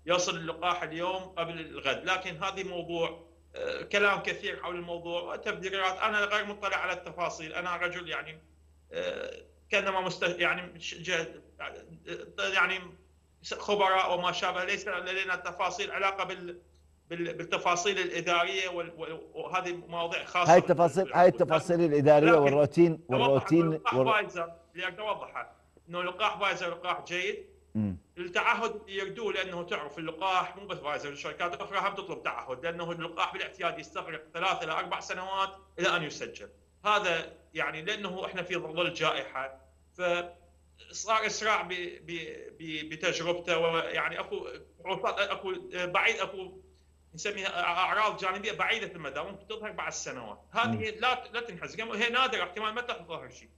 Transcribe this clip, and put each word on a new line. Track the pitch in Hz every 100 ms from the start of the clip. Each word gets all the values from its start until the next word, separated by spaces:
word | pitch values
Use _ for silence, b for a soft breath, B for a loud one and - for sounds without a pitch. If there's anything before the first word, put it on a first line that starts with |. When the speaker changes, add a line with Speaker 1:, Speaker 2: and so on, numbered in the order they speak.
| 156
Speaker 1:
يصل | 180 180 170
اللقاح | 160 165 180 175
اليوم | 160 160 175 190
قبل | 185 170 165 165
الغد، | 156 139 135 123
لكن | 175 185 185 160
هذه | 190 190
موضوع، | 185 180 160 170 165 - - _ _ -
آه، | - 147
كلام | - 202 202 190
كثير | 196 175 196 156
حول | 170 175
الموضوع | 175 170 170 170
وتبريرات، | 175 - 214 185 185 190 185 185
أنا | 220 208
غير | 202 208
مطلع | 202 202 202 185
على | 180
التفاصيل. | 180 175 165 165 - 160
أنا | - 180 175
رجل | 175 175 175
يعني، | 143 147 156 - _ _ _ -
آه، | 82 90 - - - - _ -
كأنما | 202 196 190
مست-، | 185 - 180 175
يعني | 170 175 180 170
ش-، | -
ج-، | - 165 170 165 - - - 147 - 156 165 - - - -
يعني | 196 190 180 185 175 160 _ _ _ _ - 208
خبراء | - 202 190 190 185 175
وما | 180
شابه، | 170 190 180
ليس | 185 196 196
لدينا | 180 180 190 190 180
تفاصيل | 180 175 185 175 196
علاقة | 170 196 196
بال-، | 180 185 175 175 - _ _ _ -
بال-، | 170 170
بالتفاصيل | 165 170 185 185 175 208 190
الإدارية | 180 165 165 175 180 190 185
وال-، | 175 165 156
وال-، | 156 160 -
وهذه | - 147 180 180
مواضيع | 175 165 170 170 175
خاصة | - 180 170
Speaker 2:
هاي | 175
Speaker 1:
بال-، | 180
Speaker 2:
التفاصيل، | 170 170 139
Speaker 1:
بال-، | 185 135
Speaker 2:
هاي | 180
Speaker 1:
لكن | -
Speaker 2:
التفاصيل | 165 156 156 170
الإدارية | 170 147 143 147 156
Speaker 1:
لكن | 160
Speaker 2:
والروتين، | 143 143 143 - 170 160 -
Speaker 1:
أوضح | 131
Speaker 2:
والروتين | 135 135 - 160
Speaker 1:
أنه | 165
لقاح | 156 240
Speaker 2:
والر- | 123 131
Speaker 1:
فايزر، | 214 185 175 170 - -
اللي | 170 185
أريد | 180
أوضحه، | 214 190 - 131 117 - _ - -
أنه | 175
لقاح | 180 180 214 180
فايزر | 196 180 180
لقاح | 170 180 170
جيد. | - 175 190 - - - _
Speaker 2:
مم. | 107 104 87 _ -
Speaker 1:
التعهد | 175 214 190 220 226
اللي | 208 185 196
يردوه، | 190 190 214
لأنه | 190 185 175
تعرف | 170 185 147 170
اللقاح | 160 160 190 185 170 -
مو | 202
بس | 175
فايزر، | 143 143 143
الشركات | 139 165 147 175
الأخرى | 175 - 196
هم | 190
تطلب | 190 170 147
تعهد، | - 117 123 123 170
لأنه | 170 170
اللقاح | 170 165 170 180
بالاعتياد | 190 165 - 170 160
يستغرق | 151 196 165 156 -
ثلاث | 165 190 175
إلى | 160
أربع | 165 180 180
سنوات | - 185 190 190 190 - - -
إلى | 185 170
أن |
يسجل. | 151 - 117 - 101 - _ _
هذا | 202 208 190 165 - - _
يعني | 160 147 151
لأنه | 165 214 202 185 -
إحنا | 185
في | 175 175
ظل | 156 156 170
جائحة، | - 156 135 135 135 135 - - _ _
فصار | - 180 175 175 - - _ _ _ - - 196 220 214
إسراع | - 214 202
ب-، | 175 180 175 135 156
ب-، | 170 156 - - -
ب-، | 160 156 156
بتجربته، | 156 180 160 165 175 175 165
ويعني | 165 165 165 160 156 175
أكو | 190 196 - 156 - -
فحوصات، | 175 190 220 175
أكو | 196 190 190 180 -
بعيد، | 180 180 190 214 214
أكو | 190 196 185 - - - _ _ _
نسميها | 160 208 196 190 175
أعراض | 175 175 175 190 214 -
جانبية | 185 190 208
بعيدة | 185 185 226 196
المدى، | 170 147 139
ممكن | 180 196 -
تظهر | 220 214
بعد | 170 160
سنوات. | 151 156 131 113 101 -
هذه | 208 233 220 220
Speaker 2:
مم. | 208
Speaker 1:
لا | 247
ت-، | 247 -
لا | 220
تنحز، | 233 175 151 147
هي | 226 208 233
نادرة، | 247 262 214
احتمال | 175 - 214
ما | 220
تظهر | 240 214 170 160 131
شيء. | - 113